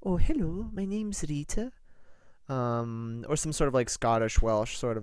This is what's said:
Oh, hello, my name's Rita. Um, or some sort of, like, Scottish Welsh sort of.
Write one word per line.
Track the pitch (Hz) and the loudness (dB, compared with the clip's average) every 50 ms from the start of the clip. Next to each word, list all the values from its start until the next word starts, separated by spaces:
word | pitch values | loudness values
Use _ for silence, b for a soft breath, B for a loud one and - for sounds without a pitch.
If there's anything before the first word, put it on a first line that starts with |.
Oh, | - 196 180 | 0 0 4
hello, | 175 - - 330 302 190 160 165 185 226 226 220 | 6 6 6 6 2 0 -2 -2 -4 -6 -8 -6
my | 196 196 | -6 -4
name's | 190 196 214 220 208 202 - - 151 | -4 -4 -4 -4 -4 -6 -6 -4 -4
Rita. | 151 147 147 - - 214 220 254 - - b b b b b b b b b b b b b - | -4 -4 -4 -2 -2 -2 -2 -2 -8 -18 b b b b b b b b b b b b b -6
Um, | 135 131 123 120 117 117 120 117 117 113 117 113 113 117 - - | -4 -2 -2 0 -2 -2 -4 -4 -6 -6 -6 -8 -8 -8 -4 -2
or | 147 | -2
some | 151 - 156 151 | -2 0 -2 2
sort | - 160 | 2 2
of, | 139 127 | 4 4
like, | 131 123 113 | 2 2 2
Scottish | - - - 117 117 113 113 110 - - | -2 0 2 2 4 4 2 2 2 2
Welsh | - 113 110 107 107 113 - | 2 4 2 2 2 0 -4
sort | - - 123 113 | -4 -4 -2 -4
of. | 110 | -2